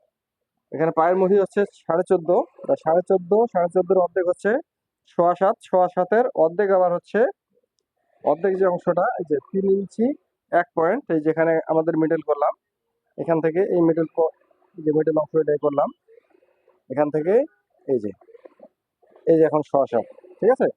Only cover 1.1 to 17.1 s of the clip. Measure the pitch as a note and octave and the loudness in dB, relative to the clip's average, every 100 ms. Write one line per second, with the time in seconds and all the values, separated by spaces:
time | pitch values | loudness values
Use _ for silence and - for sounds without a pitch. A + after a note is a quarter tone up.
1.1 | F#3 F#3 G3+ F#3 - G3+ _ - E3 F3+ | 2 2 2 0 -2 -4 _ -4 -4 0
2.1 | F#3 D#3+ F#3 E4 - - C#3 D#3+ E3+ F3+ | 0 0 -2 -2 -8 -4 -2 0 -2 0
3.1 | F#3+ F3 G#3 A#3+ F3+ E3+ F#3 F3 F#3 F3 | -2 0 0 0 -2 -2 -2 0 0 0
4.1 | F#3+ F3+ F3 G3+ B3+ - _ _ _ _ | -2 -4 -2 -2 -4 -6 _ _ _ _
5.1 | - E3+ F3 F#3+ A#3 - F#3 F3+ F3+ F3+ | -2 0 2 0 -2 -2 0 0 0 0
6.1 | A3 B3+ - D#3+ E3+ G3+ F#3+ F3+ F3 - | 0 0 0 0 0 0 2 2 -2 -4
7.1 | G3+ C4+ - _ _ _ _ _ _ _ | 0 0 -2 _ _ _ _ _ _ _
8.1 | _ - D#3 G3 F#3+ F#3+ F3 - E3 G#3+ | _ -4 -2 -2 0 0 0 -2 -2 -2
9.1 | - F3 - - F#3+ G3 G3 F#3+ - A#3+ | -4 -4 -4 -4 -4 0 0 -2 -2 -2
10.1 | D4+ _ _ _ E3+ F3 - E3 A#3 - | -2 _ _ _ -2 -2 -2 0 -2 -2
11.1 | D#3+ D3+ D#3 E3 D#3+ - D#3+ D#3+ E3 D#3+ | -2 0 0 0 0 0 0 0 0 0
12.1 | D#3+ D3+ C#3+ D3 - _ _ _ _ _ | -2 -2 -2 -2 -4 _ _ _ _ _
13.1 | - D3 E3 D#3+ D#3+ G3+ F3+ E3 D#3+ D#3+ | -10 -2 -2 0 -2 0 2 2 0 -2
14.1 | - D#3+ - _ _ _ - D#3 D3+ D#3 | -2 -2 -4 _ _ _ -8 -2 0 0
15.1 | D#3 - D#3+ D3+ D3 D3 C#3+ E3+ - _ | -2 -2 -2 0 -2 -2 0 -2 -6 _
16.1 | - _ _ _ _ _ _ - - D3 | -20 _ _ _ _ _ _ -8 -2 -2